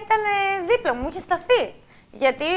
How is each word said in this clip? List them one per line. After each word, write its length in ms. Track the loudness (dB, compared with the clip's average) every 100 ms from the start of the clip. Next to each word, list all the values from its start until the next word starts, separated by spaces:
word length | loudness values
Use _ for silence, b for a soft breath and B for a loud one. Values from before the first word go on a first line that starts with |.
| 0
ήταν, 140 | 0
ε, 420 | 0 0 0 -2 0 0
δίπλα 180 | 0 -2
μου, 120 | -4
είχε 100 | -6
σταθεί. 540 | -4 -4 2 2 2 -6 b b b
Γιατί 340 | 0 0 2 0